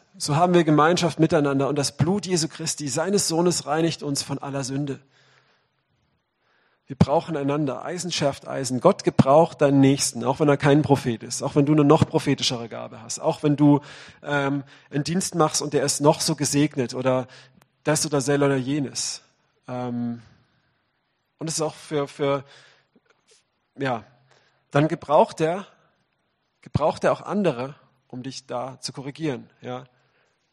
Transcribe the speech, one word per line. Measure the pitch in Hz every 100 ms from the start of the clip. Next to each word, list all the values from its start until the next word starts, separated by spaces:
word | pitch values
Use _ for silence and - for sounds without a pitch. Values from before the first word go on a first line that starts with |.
| _ -
so | - 147
haben | 180
wir | 175
Gemeinschaft | 156 147 156 175 170 -
miteinander | 160 170 143 135 135
und | 143
das | 135 -
Blut | 151 202 165
Jesu | 185 156
Christi, | - 160 - 147
seines | 139 170 202 -
Sohnes, | 160 175 160 139
reinigt | 151 165 -
uns | 147 139
von | - 139
aller | 143 139
Sünde.“ | 127 135 143 131 _ _ _ _ _ _ _ _ _ _ _ _ _ _ _ _ _ _ -
Wir | 135
brauchen | - 156 165 151
einander. | 139 147 143 123
Eisen | - 175 170
schärft | - 143 - -
Eisen. | 135 127 127
Gott | 170 202
gebraucht | - - 135 147 170 -
deinen | 143 139
Nächsten, | 135 139 - 120
auch | 120 135
wenn | 151
er | 139
kein | 147 147
Prophet | 147 131 131 110
ist, | 117 -
auch | 135 156
wenn | 139
du |
eine | 151
noch | 143 156 -
prophetischere | 156 151 135 - 120 117
Gabe | 117 120 113
hast, | 113 -
auch | 156 156
wenn | 151 143
du, | 147 143 - - - -
ähm, | 147 143 139 143 135 - _
einen | 143
Dienst | 147 175 -
machst | 170 156 -
und | 147
der | 135
ist | 139 -
noch | 147 160
so | - 156
gesegnet | 139 143 151 147 120
oder | 123 127 131 120 - - _ _ _
das | - 151 156
oder | 143
sel | 131 143
oder | 143 135
jenes. | 127 147 127 120 - - _ _ _ _ -
Ähm, | 123 123 120 120 117 110 _ _ _ _ _ _ _ _ _ _ -
und | 160
es |
ist | 160
auch | 156
für, | - - 151 139
für, | - 139 139 135 - _ _ _ _ _ _ _ _ _ _ _ -
ja, | 135 117 - _ _ _ _ _ _
dann | 139 156
gebraucht | 165 - 151 220 -
er, | 160 185 - _ _ _ _ _ _ _ _ _
gebraucht | - - 156 -
er | 165
auch | 131
andere, | 120 190 180 120 131 147 _ _ _
um | 127
dich | 127 - -
da | 123 127 127
zu | -
korrigieren, | 143 135 139 156 117 107 _
ja. | 123 127 135 _ _ _ _ _ _